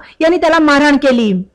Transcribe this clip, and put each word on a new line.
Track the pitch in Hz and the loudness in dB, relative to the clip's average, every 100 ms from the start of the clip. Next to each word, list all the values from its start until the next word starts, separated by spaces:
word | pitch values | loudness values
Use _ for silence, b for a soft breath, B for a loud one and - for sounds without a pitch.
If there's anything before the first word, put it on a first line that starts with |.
| B B | B B
यांनी | 320 349 | -2 0
त्याला | 320 330 | 0 0
मारहाण | 302 277 294 277 | 2 2 2 0
केली. | 277 240 214 185 190 | 0 0 -2 -4 -8